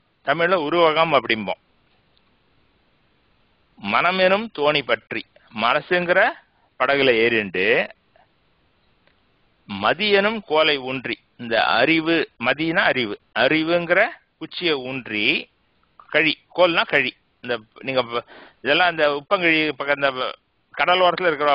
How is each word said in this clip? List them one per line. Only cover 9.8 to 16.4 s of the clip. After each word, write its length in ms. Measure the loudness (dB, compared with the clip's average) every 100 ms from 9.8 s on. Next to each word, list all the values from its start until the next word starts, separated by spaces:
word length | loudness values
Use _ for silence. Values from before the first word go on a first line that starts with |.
| -2 0 2 2 2 -4
கோலை 340 | -2 0 2 0
ஊன்றி", 400 | -4 -8 -8 -10 _ -16
இந்த 280 | -2 0
அறிவு, 640 | 2 2 2 2 0 -2 -2 _
மதினா 340 | -4 -2 -2 0
அறிவு, 400 | 0 0 -4 -8 _
அறிவுங்கிற 720 | 0 2 2 0 -2 0 0 0 -4 _ _
குச்சியை 360 | -16 -6 -4
ஊன்றி, 760 | -4 -4 -10 -8 -2 -2 -2 -8 _ _ _ _ -20 -4
கழி, 300 | -2 0 -4